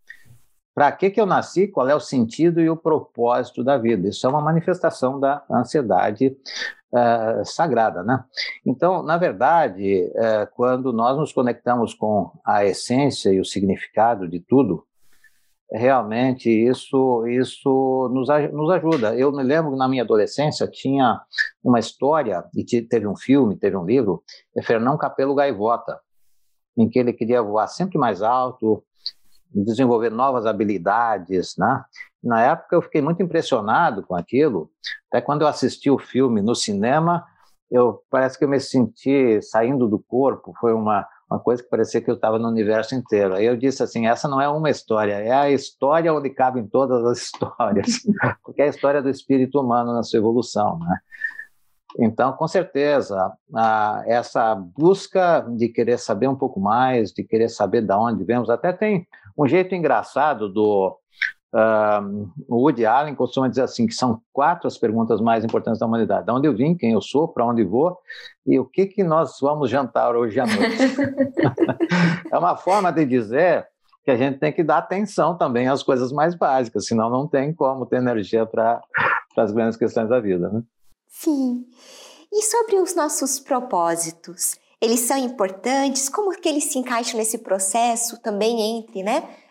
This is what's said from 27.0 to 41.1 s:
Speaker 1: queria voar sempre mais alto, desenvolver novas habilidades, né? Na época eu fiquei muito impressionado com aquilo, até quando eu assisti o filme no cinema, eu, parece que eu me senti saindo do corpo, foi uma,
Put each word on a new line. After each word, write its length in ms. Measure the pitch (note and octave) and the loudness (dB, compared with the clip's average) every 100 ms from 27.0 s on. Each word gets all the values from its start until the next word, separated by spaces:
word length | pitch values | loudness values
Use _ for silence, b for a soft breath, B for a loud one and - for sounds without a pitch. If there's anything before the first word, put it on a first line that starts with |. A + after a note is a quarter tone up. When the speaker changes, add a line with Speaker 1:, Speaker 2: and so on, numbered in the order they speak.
| A#2+ | 0
Speaker 1:
queria 280 | A2+ A2+ B2 | -2 0 0
voar 240 | G#2+ G#2+ G2+ | 0 -2 -2
sempre 320 | - F#3 F3+ | -4 -4 0
mais 240 | B2 F#2 | -2 0
alto, 600 | G#2+ B2 B2+ B2 A2 G#2 - _ B - _ _ _ | 0 0 -2 -2 0 0 -2 _ B -18 _ _ _
desenvolver 580 | G2+ G2+ A2+ C3 A#2+ A2+ | -4 -2 2 2 2 0
novas 340 | A2 C3+ C3 | 0 0 0
habilidades, 1080 | A2 G2+ G#2 G2 E2+ G#2+ A#2 G#2 F2 F#2 F2 - | -2 -2 -2 -2 0 0 0 -2 -2 -4 -4 -2
né? 260 | G2 C3 - B B _ | 0 0 -6 B B _
Na 200 | A#2+ A2+ | -2 2
época 340 | B2 E3 - F3 | 2 2 0 0
eu 60 | |
fiquei 180 | - D#3+ | 0 -2
muito 220 | C#3+ E3+ | 0 -2
impressionado 800 | F#3 E3 D#3 B2 G2+ C3 E3+ G#2 | -2 -2 0 -2 2 2 2 -2
com 120 | - | -6
aquilo, 560 | F2+ E2+ A#2+ D3+ G2 D#2 _ B B _ | -6 -2 2 2 0 -6 _ B B _
até 120 | A#2+ | -4
quando 220 | B2 D3 | 0 0
eu 60 | D#3 | 0
assisti 420 | C3+ B2+ - - | 2 -2 -2 0
o 80 | C3 | 0
filme 440 | - A#2+ C3 A2+ | 0 0 2 2
no 120 | G2+ | 0
cinema, 680 | A#2 - G2+ A2 D3 E3 E3+ - b b _ _ | -2 -2 -2 0 2 2 0 -4 b b _ _
eu, 320 | A#2+ B2 G#2 _ | 4 4 2 _
parece 280 | C3 C3 - | 0 0 0
que 60 | |
eu 40 | C#3+ | 0
me 120 | C#3 | 0
senti 800 | - C3 A2+ - - C#3 B2+ G#2+ | 0 0 0 -2 0 2 4 2
saindo 480 | F#2 A2+ A#2 C#3 A#2+ | 2 0 0 2 0
do 100 | G#2 | 0
corpo, 540 | - A#2+ C3+ G2+ - E2+ | -2 0 0 0 -10 -4
foi 140 | A#2 | 0
uma, 320 | A2+ G#2+ G#2 - | 0 2 0 -2